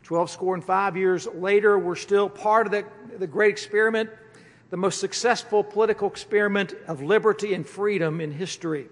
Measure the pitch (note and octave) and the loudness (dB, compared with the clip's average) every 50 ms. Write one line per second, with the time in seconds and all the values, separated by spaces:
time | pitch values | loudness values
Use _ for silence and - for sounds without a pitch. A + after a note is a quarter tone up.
0 | _ - D#3+ E3+ E3+ E3 - - - F3+ F#3 F3+ - - F#3 F#3+ G3 G3 F3+ F#3 | _ -2 0 0 0 -2 -4 -6 -4 -2 -2 -2 -2 0 0 0 0 0 -2 0
1 | F#3+ F#3 F#3 F3 - - - E3 F3+ F#3+ G3+ G3+ G3+ G#3+ G#3 G3 F3 F3 F3 - | 2 2 2 0 -2 -8 -8 -6 -2 2 2 4 6 6 4 4 2 -2 -4 -6
2 | - - G3+ G3+ G3+ F#3+ G3 - - G#3+ G#3+ A3 A3+ G#3 F#3+ G#3 G3+ G#3 - - | -4 0 2 2 2 2 -2 -4 0 4 4 4 4 2 0 -4 -4 -6 -14 -20
3 | - A#3 - G#3 F#3+ E3+ C3+ G3 G#3 G#3+ G3+ - - - - G#3 A3 A3+ A3 A3 | -18 -18 -10 -8 -8 -6 0 4 4 4 4 2 -8 -2 0 2 2 2 2 0
4 | A3+ A3 - - - - - - - - _ _ _ _ - F3 F#3+ G3 D#3+ - | -2 -4 -8 -20 -20 -20 -20 -20 -20 -20 _ _ _ _ -6 -2 -2 -2 -2 -2
5 | - F#3+ - - - A#3 A#3 - - - G#3+ G#3 G3+ G#3 - G3+ A3 G#3+ G#3 - | -6 -6 -6 -2 2 2 2 0 -2 0 0 0 0 0 0 0 2 2 2 0
6 | G3 G3 G3 - - - - G#3 G#3 G#3 G3+ G3+ G3 - - - - - E3 C3+ | -2 -4 -4 -6 -10 -2 0 2 2 2 2 0 -2 -2 -6 -14 -10 -10 -8 -8
7 | C#3 D3+ G3+ A3 - A3 G3+ G#3+ G3+ G#3+ F#3+ F3 D#3 - - F#3 G3+ G#3 G#3 F#3 | 0 2 2 4 4 4 2 2 -2 -4 -4 -4 -4 -10 -8 -4 -2 -2 0 0
8 | E3 D#3+ D3+ E3+ E3 D3+ C#3+ C#3+ F#3+ E3+ - - - E3 D#3 D3 B2 - | 0 -2 -2 -4 -6 -8 -6 -8 -8 -8 -10 -8 -6 -6 -6 -6 -8 -12